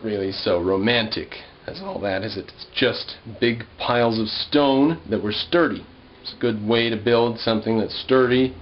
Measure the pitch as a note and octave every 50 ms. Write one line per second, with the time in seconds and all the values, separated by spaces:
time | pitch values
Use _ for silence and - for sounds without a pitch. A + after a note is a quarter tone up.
0 | - A2 G#2 G2 G2 F#2+ F#2+ - - A2 F#2 F2 E2+ F#2 F#2+ F#2+ G2+ A2+ B2 A#2
1 | A2 G#2+ - - - - - - - - - - - - - F3 G3 G3 F#3+ -
2 | F#2 G2+ F#2+ F#2+ G2+ A2 G2+ G2+ F#2 - - - - - - - C3+ A#2+ - -
3 | - - - - - A#2 A2 - A#2+ A#2+ A#2 A#2 - - - - - - B2 A#2+
4 | A#2 A#2 A2+ A2 A2 G#2+ - - - - - D3 C#3+ C#3 C3+ C3+ C#3+ D#3 E3 D#3+
5 | - G#2 G#2+ G#2 G2 G#2 G#2 - - - - F3 E3 C3 G2+ - - - - -
6 | - - - - - - - - - A#2+ A2+ G#2 G#2 G#2+ A#2 A#2 A#2 A#2 A2+ A2
7 | G2+ A#2+ A#2 A#2 A#2 A#2+ A2+ A2+ - A#2 A2+ A2 - A2+ A2+ A2 G2+ - - -
8 | - - C3 C3 B2+ A#2+ B2 B2+ C3 B2+ B2+ -